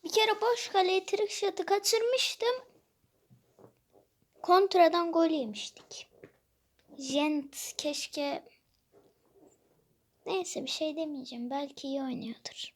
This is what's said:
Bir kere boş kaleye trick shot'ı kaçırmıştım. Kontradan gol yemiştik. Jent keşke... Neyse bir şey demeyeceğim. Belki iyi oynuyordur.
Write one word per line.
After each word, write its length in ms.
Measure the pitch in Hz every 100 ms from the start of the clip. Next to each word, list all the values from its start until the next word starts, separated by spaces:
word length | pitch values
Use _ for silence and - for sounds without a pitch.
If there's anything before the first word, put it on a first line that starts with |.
Bir 80 | 339
kere 280 | - 440 427
boş 280 | 440 480 -
kaleye 380 | 392 370 381 381
trick 280 | 403 415
shot'ı 320 | - 403 - 330
kaçırmıştım. 880 | 403 403 453 466 508 - - 466 508 - _ _ _ _ _ _ - _ _ - _ _ _ _ _ _ _
Kontradan 720 | - 359 392 370 330 339 339
gol 180 | 330 330
yemiştik. 800 | 311 233 208 - - - - - _ - _ _ _ _ _ _ -
Jent 760 | 269 269 302 302 277 - - -
keşke... 720 | 302 285 - - 285 277 - _ _ _ _ _ _ _ _ _ - _ _ _ _ _ _ _ -
Neyse 380 | 381 349 -
bir 60 | 262
şey 260 | - 311 302
demeyeceğim. 540 | 311 285 254 240 240
Belki 380 | 277 285 - 277
iyi 140 | 269
oynuyordur. 720 | 262 247 208 226 - - -